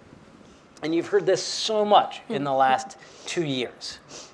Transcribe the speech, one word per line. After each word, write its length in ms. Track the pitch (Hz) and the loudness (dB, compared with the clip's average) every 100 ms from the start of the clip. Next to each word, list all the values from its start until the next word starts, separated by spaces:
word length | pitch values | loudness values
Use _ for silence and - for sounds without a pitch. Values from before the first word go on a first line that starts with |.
| - - - - - - - - | -20 -20 -20 -20 -20 -20 -20 -10
And 120 | 156 | -4
you've 140 | 170 165 | -4 0
heard 180 | 202 175 | 0 2
this 180 | 180 | 0
so 400 | - - - 214 | -2 -6 -2 0
much 380 | 208 190 - - - | 6 6 4 -6 -8
in 120 | 175 | -4
the 120 | 143 | -2
last 420 | 135 131 127 - - - - - | 2 4 2 -2 -16 -20 -18 -8
two 180 | 180 | -4
years. 540 | 156 131 117 - - - - - - | -2 -2 -6 -8 -16 -16 -20 -20 -20